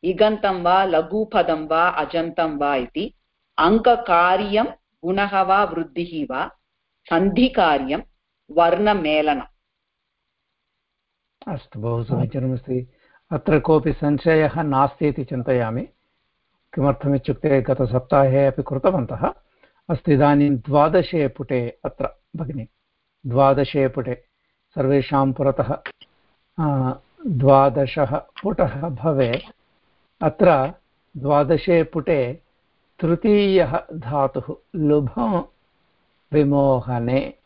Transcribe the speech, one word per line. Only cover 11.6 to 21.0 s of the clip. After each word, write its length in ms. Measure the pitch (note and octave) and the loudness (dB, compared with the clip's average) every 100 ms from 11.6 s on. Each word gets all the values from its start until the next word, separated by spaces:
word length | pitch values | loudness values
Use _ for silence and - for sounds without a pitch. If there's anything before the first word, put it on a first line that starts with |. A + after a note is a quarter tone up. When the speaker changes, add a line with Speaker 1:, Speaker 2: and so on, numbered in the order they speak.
| - - | -12 -10
Speaker 2:
बहु 240 | A2 A#2 | -6 -4
समीचीनमस्ति। 920 | A#2 C3+ A#2 C#3 C3 B2+ - B2+ B2 _ _ _ _ | -4 -2 -2 -2 -4 -4 -4 -6 -6 _ _ _ _
अत्र 280 | D#3 - D3+ | -4 2 2
कोऽपि 340 | - D#3 D#3 | 4 2 2
संशयः 680 | C#3+ D3 D3 E3+ D#3+ D3+ D#3 | -2 -2 0 2 2 2 -2
नास्ति 460 | D#3 C3+ C#3 - D3+ | -2 0 0 0 -4
इति 160 | C#3 | -2
चिन्तयामि। 640 | C3 C3 B2 B2+ A2+ A2+ C#4+ _ _ _ _ _ _ _ _ | -6 -6 -2 0 0 -6 -10 _ _ _ _ _ _ _ _
किमर्थमित्युक्ते 880 | - C#3 C3+ C#3+ C#3 - C#3+ D#3 C#3 | -2 -2 0 -2 -2 -2 -4 0 0
गतसप्ताहे 840 | A#2+ C3 B2+ B2+ - C#3+ C3+ C3 C#3 | 0 -2 0 -2 0 2 4 2 0
अपि 180 | C3+ | -2
कृतवन्तः। 680 | C#3 C3+ F#3+ F#3 A#2+ A2+ - - _ _ _ _ _ | -6 -2 0 0 -4 -4 -6 -6 _ _ _ _ _
अस्तु, 220 | E3+ - | -6 0
इदानीं 440 | C#3+ C#3+ C#3+ C#3+ C3+ | 2 4 4 2 0
द्वादशे 720 | B2+ C#3+ D3+ F3+ | 0 2 4 2